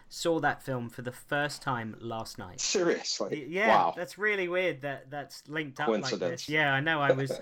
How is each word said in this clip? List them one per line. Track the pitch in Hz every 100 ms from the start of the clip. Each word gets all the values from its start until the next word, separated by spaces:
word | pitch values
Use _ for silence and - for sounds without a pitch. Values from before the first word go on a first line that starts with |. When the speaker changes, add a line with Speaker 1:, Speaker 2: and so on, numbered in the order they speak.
| -
Speaker 1:
saw | - 170 160
that | 147 -
film | - 127 117
for | -
the | 120
first | - - 147 147 -
time | - 120 110 107
last | 117 113 113 -
night. | 95 92
Speaker 2:
Seriously? | - 202 170 - - - 98 151
Speaker 1:
Y-, | 131
yeah, | 180 220
Speaker 2:
Wow. | 214 170 -
Speaker 1:
that's | - -
really | 214 202 175
weird | 180 185 143
that | 139 135 135
that's | 147 131 - -
linked | 151 151 123
up | 147
like | 101
this. | -
Speaker 2:
Coincidence. | 104 90 85 -
Speaker 1:
Yeah, | 156 147
I | 135
know. | 156 156
I | 139
was, | 131 135 -